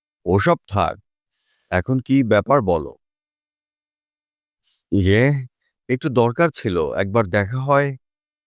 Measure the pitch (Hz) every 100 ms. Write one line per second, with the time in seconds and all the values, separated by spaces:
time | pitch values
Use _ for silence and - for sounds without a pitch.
0 | _ _ - 98 175 170 - 101 82 -
1 | _ _ _ _ _ _ _ 92 90 131
2 | - 135 117 104 101 139 98 82 69 -
3 | _ _ _ _ _ _ _ _ _ _
4 | _ _ _ _ _ _ _ - _ 101
5 | 92 104 131 143 127 _ _ _ - 127
6 | 156 120 120 117 165 - 110 87 76 64
7 | 98 113 101 104 98 127 135 139 143 135
8 | _ _ _ _